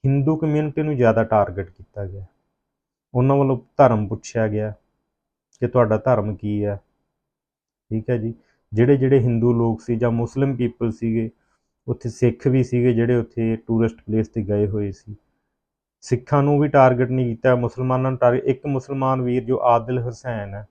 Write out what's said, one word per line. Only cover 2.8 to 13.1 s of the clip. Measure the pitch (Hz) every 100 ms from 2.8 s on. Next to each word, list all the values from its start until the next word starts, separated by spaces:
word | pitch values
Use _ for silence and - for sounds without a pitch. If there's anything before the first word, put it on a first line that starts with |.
| _ _ _
ਉਹਨਾਂ | 123 131 139
ਵੱਲੋਂ | 135 131 _ -
ਧਰਮ | 135 110 104
ਪੁੱਛਿਆ | 107 - 117 110
ਗਿਆ | 107 107 107 _ _ _ _ _ _ _ _
ਕਿ | 120
ਤੁਹਾਡਾ | 127 113 110
ਧਰਮ | - 117 104 101
ਕੀ | 104 104
ਹੈ, | 104 101 _ _ _ _ _ _ _ _ _ _ _
ਠੀਕ | 110 110
ਹੈ | 120
ਜੀ। | 113 117 _ _ _
ਜਿਹੜੇ | 104 123 139
ਜਿਹੜੇ | 131 135
ਹਿੰਦੂ | 120 117 120
ਲੋਕ | 117 117 113
ਸੀ | - 117
ਜਾਂ | 120
ਮੁਸਲਿਮ | 117 117 135 139 123
ਪੀਪਲ | 120 120 117
ਸੀਗੇ, | 107 113 113 113 _ _ _ _ _ -
ਉੱਥੇ | 120 120
ਸਿੱਖ | - 123 117 135
ਵੀ | 131
ਸੀਗੇ | 123 123 123
ਜਿਹੜੇ | 113 117